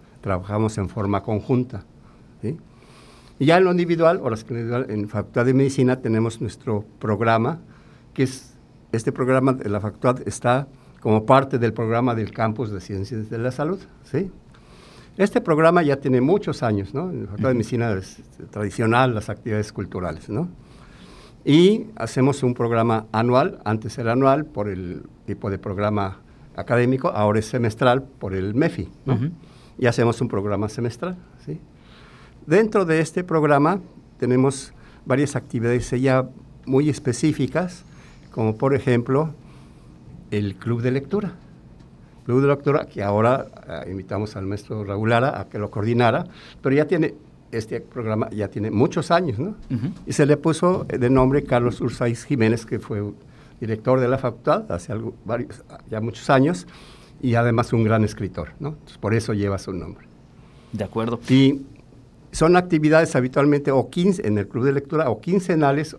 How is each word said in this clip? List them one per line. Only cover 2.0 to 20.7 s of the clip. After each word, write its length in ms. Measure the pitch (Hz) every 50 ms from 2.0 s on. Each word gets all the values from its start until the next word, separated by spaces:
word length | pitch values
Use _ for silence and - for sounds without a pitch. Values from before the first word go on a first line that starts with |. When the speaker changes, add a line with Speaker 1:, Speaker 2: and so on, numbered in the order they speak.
| - - - - - - - -
Speaker 1:
¿sí? 160 | - 113 160 - - - - - - - - - - - - - - - -
Y 100 | - 139
ya 100 | 147 170
en 80 | 185 190
lo 60 | 185
individual, 500 | 180 175 175 165 170 165 165 160 180 - -
ahora 140 | 120 113
sí 80 | 107 110
que 80 | - 120
en 60 | 117
lo 180 | 117 117 120
individual, 220 | 127 131 - 107 107 101
en 60 | 104
Facultad 360 | - 104 95 - - 123 120
de 80 | 131 131
Medicina 440 | 131 135 135 139 143 127 127 127
tenemos 420 | 127 - 113 113 110 113 113 110 -
nuestro 460 | 127 101 - - - 123 107 101 104 - - -
programa, 600 | - 107 107 98 113 113 113 113 113 143 165 - - - - - - - - - - - -
que 100 | - 135
es, 300 | 131 - - - - - - - _ - - - _ -
este 180 | 110 - 135
programa 400 | 131 - 127 127 131 131 131 135
de 160 | 127 131 -
la 140 | 104 104 101
facultad 440 | 104 104 - - - 127 127 131 -
está 440 | - - - - 120 123 135 143 - - - - - - -
como 240 | - 117 107 110 110
parte 340 | - 131 135 135 135 139 120
del 140 | 120 113 110
programa 420 | - 117 110 113 120 127 127 117
del 160 | 113 104 98
Campus 400 | - - 113 113 107 - 120 107
de 80 | 101 92
Ciencias 500 | - - 101 95 98 - 113 110 107 113
de 80 | 117
la 140 | 113 120 127
Salud, 280 | 127 - 147 160 196 180 - - - - -
¿sí? 260 | - - 151 196 190 - - - - - - - - - - - - - - - - -
Este 240 | - 196 202 - -
programa 420 | - 170 151 151 160 165 175 175 160
ya 140 | 143 139
tiene 240 | 139 - 139 127 123
muchos 420 | 127 147 196 202 - 165 139 - 131
años, 300 | 113 107 101 95 92 -
¿no? 160 | 139 180 185
En 140 | 160 117 110
la 20 |
Facultad 240 | - 101 101 113 131
de 60 | 127
Speaker 2:
Ujú. 20 |
Speaker 1:
Medicina 340 | 117 107 - 123 113 120 113
es, 280 | 101 92 90 - - -
este, 260 | - - - - -
tradicional 680 | - - 104 107 98 - - 113 110 117 123 131 127 113
las 140 | 104 -
actividades 460 | - 104 - - 117 107 107 104 - -
culturales, 560 | - 95 90 - 92 90 85 80 87 - -
¿no? 180 | 104 127 175 180 - - - -